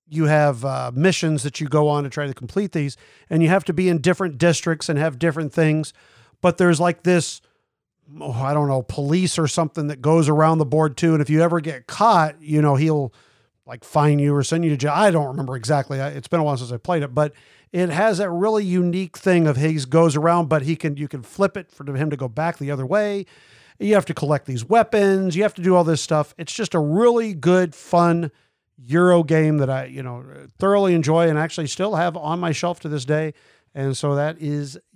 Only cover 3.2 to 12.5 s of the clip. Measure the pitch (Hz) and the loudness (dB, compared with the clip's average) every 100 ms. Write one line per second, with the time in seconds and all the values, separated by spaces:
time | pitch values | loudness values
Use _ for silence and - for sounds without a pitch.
3.2 | - 165 165 185 - 160 185 165 170 175 | -4 0 2 2 2 2 2 2 0 0
4.2 | 185 127 170 160 170 160 - 147 160 123 | -2 0 2 2 -2 -4 -2 -2 -2 0
5.2 | 165 147 151 - 156 156 151 - _ _ | -2 -2 -4 0 2 2 -4 -12 _ _
6.2 | _ _ 180 165 180 156 175 170 170 180 | _ _ -2 2 2 4 0 0 2 2
7.2 | - - _ _ _ _ _ _ _ 151 | 0 -10 _ _ _ _ _ _ _ -16
8.2 | 147 117 135 147 143 131 - - 143 175 | -10 -6 -2 0 0 0 -2 -6 0 0
9.2 | 185 - 151 - 156 - 147 135 143 165 | 0 0 -2 0 -4 -2 -6 -4 2 4
10.2 | 151 151 156 160 143 151 156 131 170 160 | 4 4 4 2 0 0 0 0 0 2
11.2 | 143 156 170 170 151 143 - - 226 190 | 2 2 2 0 -4 -12 -12 0 4 4
12.2 | 156 - 151 | 2 -4 -2